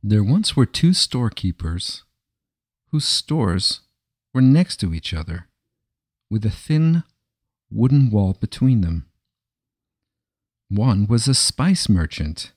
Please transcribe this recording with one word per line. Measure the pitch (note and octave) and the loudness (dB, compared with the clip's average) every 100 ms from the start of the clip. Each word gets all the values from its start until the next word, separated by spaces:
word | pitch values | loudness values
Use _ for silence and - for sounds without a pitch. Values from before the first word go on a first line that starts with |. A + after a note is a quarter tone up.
| G2+ | 2
There | G#2 | 2
once | G2+ E3 G#3+ - | 4 2 0 0
were | B2 | 0
two | - E3 | 2 2
storekeepers | F3+ - B2+ A#2 - F#2+ - D#2+ E2 - - _ _ _ _ _ _ _ _ _ | 2 -2 -2 -4 -4 -6 -6 -8 -8 -8 -14 _ _ _ _ _ _ _ _ _
whose | D3+ | -4
stores | - - - D#3 G#2 F2 - - _ _ _ _ _ | -2 -4 -2 -2 0 0 -2 -6 _ _ _ _ _
were | B2+ | 2
next | C3 D3 F#3 - | 4 6 2 -2
to | F#2+ | -4
each | E2 - | -4 -6
other, | E2 D#2 E2+ - _ _ _ _ _ _ _ _ | -8 -8 -10 -14 _ _ _ _ _ _ _ _
with | G#2+ | -2
a | A2 | -2
thin | - - D#3 D#3+ E3 - _ _ _ _ _ _ | -6 -2 0 2 2 -2 _ _ _ _ _ _
wooden | G#2+ B2 C#3+ C3 | 0 2 4 4
wall | G#2 F#2+ F#2+ | 2 0 -2
between | A#2 - C3 A#2+ | -6 -2 2 2
them. | F2 E2 C2+ _ _ _ _ _ _ _ _ _ _ _ _ _ _ _ _ | 0 -4 -8 _ _ _ _ _ _ _ _ _ _ _ _ _ _ _ _
One | G2 B2 G2+ G#2 | -2 0 2 2
was | A#2 B2 | 0 0
a | |
spice | C3 - - D3+ F#3+ - | 0 -2 -2 0 0 2
merchant | F#2+ D#2 - D2+ D#2+ - | 0 0 -6 -8 -8 -14